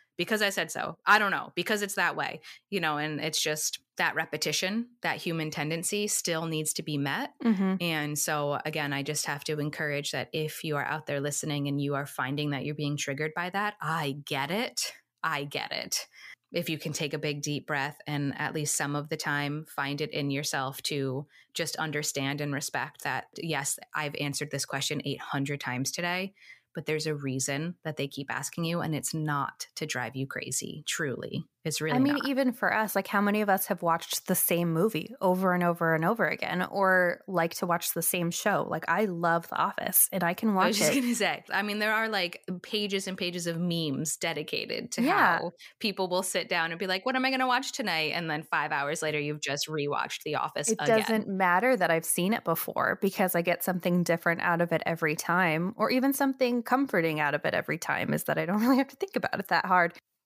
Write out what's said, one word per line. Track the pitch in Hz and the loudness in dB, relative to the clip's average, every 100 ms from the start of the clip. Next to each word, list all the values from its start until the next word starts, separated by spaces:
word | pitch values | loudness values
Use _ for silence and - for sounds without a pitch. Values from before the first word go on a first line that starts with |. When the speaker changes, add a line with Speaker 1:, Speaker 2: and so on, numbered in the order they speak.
| _ - | _ -6
Speaker 1:
because | 175 214 | 0 2
I | 208 | 2
said | 196 165 | 0 -4
so. | - - 165 - | -2 -6 -2 4
I | 208 | 6
don't | 208 | 6
know, | 175 - | 0 -4
because | - 175 208 | -4 0 0
it's | 202 | 0
that | 196 170 147 | 0 0 0
way," | 147 160 - - - | -4 -6 -14 -18 -4
you | 196 | 0
know, | 160 147 | 0 0
and | 151 147 | -2 -2
it's | 156 156 | -2 0
just | 156 156 - - _ - | 0 0 -2 -6 _ -2
that | 165 | 0
repetition, | 143 160 151 156 151 185 214 240 _ | 0 -2 -2 -2 0 0 -2 -6 _
that | 170 156 | -4 -2
human | 175 165 156 | -2 -2 -2
tendency | 156 151 165 180 208 208 | -2 -2 -2 -2 -2 0
still | - - 160 165 | -2 0 -2 0
needs | 156 156 | -2 -2
to | - | -4
be | 165 147 | -4 -2
met. | 143 165 285 - | 0 -2 -4 -2
Speaker 2:
Mm-hmm. | 233 196 190 190 | 0 2 2 0
Speaker 1:
And | 175 156 147 147 | 0 0 -2 -2
so, | - 151 143 143 | 0 0 0 0
again, | 156 156 143 | -2 -2 -2
I | 139 | -2
just | 139 151 - | -2 -4 -2
have | 147 | -4
to | - 151 | -4 -2
encourage | 147 - 156 143 143 | -2 -2 -2 -2 -4
that | 139 - | -6 -4
if | 160 151 - | -4 -4 -4
you | 160 147 | -4 -2
are | |
out | - 156 151 | -2 -4 -2
there | 143 | -2
listening | 147 143 160 143 143 | -2 -2 -2 -2 0
and | 143 | 0
you | 143 | 0
are | 139 143 | -2 -4
finding | - 131 143 147 | -4 -4 -2 -2
that | 139 | -2
you're | 147 | -4
being | 147 143 143 | -4 -2 -2
triggered | - 139 156 165 | -4 -4 -4 -4
by | 180 | -4
that, | 196 208 - | -2 -2 -4
I | 151 165 143 143 | -4 -2 -2 -4
get | 139 139 143 | -4 -4 -2
it. | 196 254 - - - _ _ | -2 -2 -4 -6 -8 _ _
I | 160 147 | -2 -2
get | 143 - - | -4 -6 -6
it. | - - - - - - - _ | -6 -4 -6 -6 -16 -20 -20 _
If | 175 165 | -4 -2
you | 156 | -2
can | 165 | -4
take | 143 151 | -4 -2
a | 151 | -2
big, | 151 147 | -2 -4
deep | 147 147 - | -2 -4 -2
breath | 143 143 - - | -2 -2 -6 -4
and | 147 143 - | -2 -2 -2
at | 151 | -4
least | 160 147 - | -2 0 0
some | 143 147 | 0 -2
of | 147 | -4
the | 160 | -4
time | 160 143 143 151 156 | 0 0 0 -4 -8
find | - 139 147 | -6 -4 -2
it | 151 | -4
in | 151 143 | -2 -2
yourself | 139 151 147 135 139 | -2 -2 -2 -4 -4
to | - 147 135 131 147 - _ | -4 -2 -2 -2 -6 -16 _
just | - 160 - | -6 -4 -2
understand | 156 147 - - 135 147 | -2 -2 -2 -2 -2 0
and | 147 | -2
respect | 139 - 135 135 - | -2 -2 -4 -6 -6
that, | 147 127 - - | -4 -4 -6 -8
yes, | 165 147 147 - - | -4 -2 -2 -4 -6
I've | - 151 - | -4 -4 -2
answered | 143 139 147 | -4 -4 -4
this | 143 | -4
question | - 135 - 151 | -4 -4 -2 -2
eight | 143 135 | -4 -6
hundred | - 143 139 143 | -4 -2 -2 -4
times | - 123 135 | -4 -4 -4
today, | - 175 180 196 - - - _ | -2 -2 -2 -4 -10 -20 -20 _
but | - 151 | -10 -2
there's | 156 156 | -2 0
a | |
reason | 147 139 131 131 139 165 175 | -2 -2 -2 -2 -2 -4 -6
that | 160 - | -8 -4
they | 139 | -4
keep | - 139 | -6 -6
asking | 127 143 - | -6 -6 -4
you, | 165 170 | -2 -2
and | 160 | -2
it's | 147 - | -2 -2
not | 160 156 147 139 - - - | -2 0 0 -2 -6 -12 -8
to | 151 | -4
drive | 131 117 131 | -4 -4 -4
you | 135 | -6
crazy, | - - 131 - 156 - | -6 -4 -4 -4 -8 -6
truly. | - 151 117 - - - _ | -2 -2 -2 -4 -6 -8 _
It's | 160 147 | -6 -2
really | 156 254 | 0 4
Speaker 2:
I | |
mean, | 277 | 4
Speaker 1:
not. | 285 277 | 4 0
Speaker 2:
even | 262 254 | 2 2
for | 240 190 | 2 2
us, | 214 214 196 | 2 2 0
like, | 190 | 2
how | 202 | 4
many | 202 208 | 4 4
of | 208 | 4
us | 190 - | 2 2
have | 190 | 0
watched | 170 165 - - - | 2 2 0 -6 0
the | |
same | 180 - 170 170 | 2 4 4 4
movie | 160 214 156 - 240 | 4 4 2 -6 0
over | 190 185 190 | 2 4 4
and | 180 | 4
over | 175 170 165 | 4 4 4
and | 160 | 4
over | 165 226 165 | 4 4 2
again, | - - 175 | 0 -2 -2
or | - 196 190 185 175 - - | -2 2 6 6 6 2 -2
like | 180 165 - | 0 0 0
to | 180 | 0
watch | 165 - | 0 0
the | 165 | -2
same | - 180 170 | 0 0 0
show? | - 208 170 - | 0 0 2 0
Like, | 160 - | -4 0
I | 170 | 0
love | 214 170 170 170 170 | 0 2 2 2 0
The | - | -2
Office, | 156 - - 202 - | -2 -2 0 4 4
and | 190 | 2
I | 170 | 0
can | 185 226 | 0 2
Speaker 1:
I | |
was | 190 | 4
Speaker 2:
watch | 190 202 | 4 4
Speaker 1:
just | 156 | 4
Speaker 2:
it. | 277 | 4
Speaker 1:
gonna | 240 | 2
say, | 226 185 147 - | 2 0 0 -2
I | 185 | -2
mean, | 208 208 | -2 0
there | 214 | 2
are, | 220 220 | 2 0
like, | 208 175 - - 180 | 0 -2 -4 -8 -8
pages | - 214 208 196 190 | -4 -2 0 -2 -2
and | 185 | -4
pages | 180 175 170 | -4 -2 -4
of | 165 | -2
memes | 175 170 156 135 160 - | 0 0 0 -2 -2 -2
dedicated | 170 165 - - - 55 240 | -4 -4 -4 -6 -4 -6 -6
to | - | -2
Speaker 2:
Yeah. | 254 392 226 165 | 2 4 4 4
Speaker 1:
how | 175 - - - | -2 -10 -20 -6
people | 220 185 185 | -4 -2 0
will | 180 | 0
sit | 190 180 165 | 0 -2 0
down | 175 165 | 0 0
and | 170 | -2
be | 190 | -2
like, | 190 254 | -2 0
"What | |
am | 262 | 0
I | 262 | 0
gonna | 262 262 | 2 2
watch | 247 269 | 2 0
tonight?" | - 208 165 156 | -4 -2 0 0
And | - 165 | -2 -2
then | 151 | -4
five | 156 160 151 | -2 0 0
hours | 147 143 156 | 0 0 -2
later, | 156 151 | -2 -2
you've | 147 151 | -2 -4
just | 147 147 - | -4 -4 -2
rewatched | 156 143 143 - - | -2 -2 -2 -4 -6
The | 156 | -4
Office | 139 - - 156 | -2 -2 -2 -2
Speaker 2:
It | 220 | 0
Speaker 1:
again. | 196 220 | 4 4
Speaker 2:
doesn't | 214 220 - | 4 0 0
matter | 190 185 175 247 240 | 2 6 6 4 4
that | 170 | 4
I've | 165 | 2
seen | 165 - 180 | 2 0 2
it | 233 | 2
before | - 165 - - - - | 0 -2 0 0 0 2
because | 196 - 185 170 | 0 2 2 2
I | |
get | 170 170 | 2 0
something | - 180 185 180 | 0 0 4 4
different | 175 170 175 170 | 4 4 4 2
out | 180 170 | 2 2
of | 170 | 4
it | 160 | 2
every | - 165 156 | 0 0 0
time, | 156 - 175 180 156 180 - | 0 2 4 4 4 0 0
or | 214 | 2
even | 254 269 | 4 4
something | 269 277 262 247 240 | 4 2 2 2 2
comforting | 233 254 277 190 165 156 | 2 2 4 2 2 2
out | 147 147 | 2 2
of | |
it | - | 0
every | - - 160 | 0 0 -4
time, | - 147 - | -2 -2 0
is | 151 | -2
that | - 151 | 0 0
I | 160 | 0
don't | 208 | 2
<laughs> | |
really | 233 262 | 4 4
have | 269 | 2
to | - | -2
think | 392 | -4
about | - - - | -2 -2 -4
it | - | 0
that | 170 190 | 0 4
hard. | 180 175 - _ _ | 4 4 0 _ _